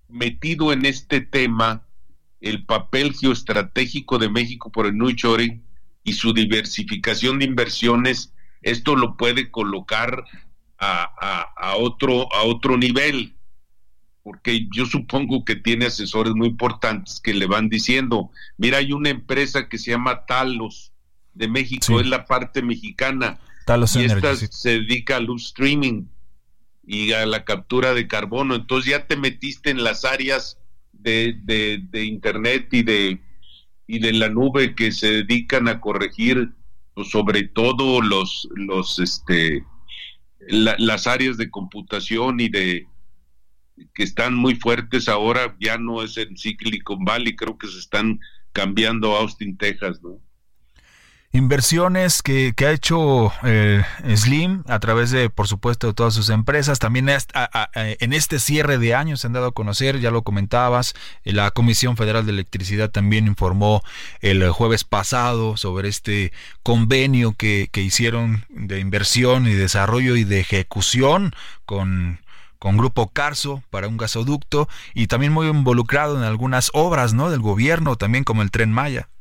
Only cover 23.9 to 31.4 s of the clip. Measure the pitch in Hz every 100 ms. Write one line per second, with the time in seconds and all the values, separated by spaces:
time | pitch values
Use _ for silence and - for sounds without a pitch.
23.9 | 127 123 101 143 135 107 - 123 113 104
24.9 | 123 - 131 117 120 - - 139 147 135
25.9 | 104 - - - - _ - - - -
26.9 | 104 107 110 110 110 - 101 - 127 127
27.9 | 123 104 107 101 120 135 120 113 131 127
28.9 | 143 - 143 135 131 139 135 147 131 113
29.9 | 101 131 135 131 135 - - - - -
30.9 | 104 110 113 117 104